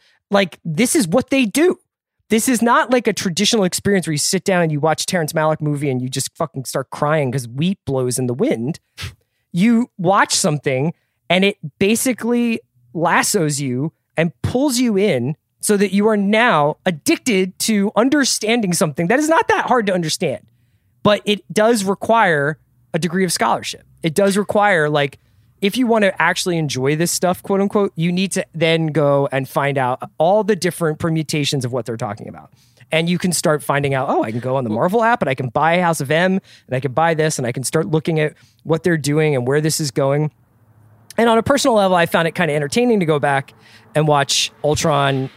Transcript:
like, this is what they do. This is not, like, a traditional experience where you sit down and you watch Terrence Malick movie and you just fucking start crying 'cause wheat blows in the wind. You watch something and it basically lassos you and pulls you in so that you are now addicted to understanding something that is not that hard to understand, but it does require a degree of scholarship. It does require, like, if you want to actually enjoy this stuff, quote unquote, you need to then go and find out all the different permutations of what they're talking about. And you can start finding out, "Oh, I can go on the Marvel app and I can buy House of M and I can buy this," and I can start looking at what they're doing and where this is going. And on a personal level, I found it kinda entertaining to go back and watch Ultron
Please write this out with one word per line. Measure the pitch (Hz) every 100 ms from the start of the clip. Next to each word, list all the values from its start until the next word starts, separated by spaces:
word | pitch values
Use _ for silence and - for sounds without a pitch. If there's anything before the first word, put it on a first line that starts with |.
| _ _ -
like, | 202 190 -
this | 165 151 247
is | 339 170
what | 240 -
they | 269 220
do. | 269 359 - _ _ _ _ -
This | 220 269
is | 240
not, | 240 277 262
like, | 247 220
a |
traditional | 185 196 165 202 226
experience | 185 - 202 196 160
where |
you | 147
sit | - 185
down | - 180
and | 165
you | 147
watch | 156 156 -
Terrence | 180 151
Malick | 160 156 156
movie | 147 143 147
and | 127
you | 127
just | 131 - -
fucking | 160 139
start | - 151 -
crying | - 147 156 131
'cause | 135 117
wheat | 131 180 196
blows | - 131 123 123
in | 123
the |
wind. | 123 240 113 123 170 _ - - - _ _ _
You | 170 226 233 247 -
watch | 175 202 294
something | - 180 147 147 131 160 - _ _ -
and | 180
it | 196 - 147 -
basically | 202 226 262 233 226 240 233 226 - _ _
lassos | 165 165 214 247 208 151 139
you | 139 123 156 - _ -
and | 170 -
pulls | - 247 294 240
you | 247 190
in | 208 131 123 156 _ _
so | - 202
that | 196
you | 196 214
are | 208
now | 196 214 240 160 147 - 190
addicted | 156 - 330 269 190 190 -
to | - 208 196 202
understanding | 262 294 247 - 214 240 196
something | 165 160 143 170
that | 262
is | 302
not | 330 453
that | 392 -
hard | 247 202
to |
understand, | 185 156 - 156 113 _ _ _ _ _ _
but | 208 208
it | 214 208 -
does | 190 220 240
require | 190 190 - 226 196 151 143 156 _ _ _
a | 170
degree | 170 185
of | 180
scholarship. | - 226 185 - - _ _
It | 165
does | 147 196 190
require, | 196 208 208 175 151
like, | 147 143 - _ _ _ _
if | 196 233
you | 240
want | 226
to | 196 -
actually | 165 180 185 170
enjoy | 151 123 131 151
this | 170
stuff, | - 180 185
quote | - 196
unquote, | 202 208 196
you | - 170
need | 180 190
to | 190 -
then | 160 160 165 160
go | 151 143 143 139
and | 135 131
find | 156 143 135
out | 123 131 - -
all | 165 214
the | 202 190
different | 180 - 165 156
permutations | 170 160 151 156 143 143 120
of |
what | 127
they're | 117 113
talking | 117 104 -
about. | 78 - _ _ _ -
And | 160 170
you | 180
can | 180
start | 156 170 151
finding | - 143 139
out, | 135 135
"Oh, | 302
I | -
can | 117
go | 123 135
on |
the | 117
Marvel | 110 175 233
app | 226 240
and | 143
I |
can | 135 131
buy | 147 156 175
House | 175 165
of | 135
M | 156 185 190 - - -
and |
I | 127
can | 131
buy | 123 165
this," | 156 156 151
and | 120
I |
can | 131
start | 123 160 165
looking | 156 175 156
at | 151 - _ _
what | - 160
they're | 185 160
doing | 139 151 156 135
and | 120
where | 147
this | 156 -
is | 147
going. | 147 135 143 151 - _ _ _ _ _ _ - -
And | 233
on | 226
a |
personal | - 277 277 220
level, | 190
I | 180 170
found | 185 165
it |
kinda | 185 165
entertaining | 147 143 240 247 214
to | 156
go | 151
back | 143 139 - - - - _
and | 151 151
watch | 143 139 - - -
Ultron | 147 151 165 143 139 135 135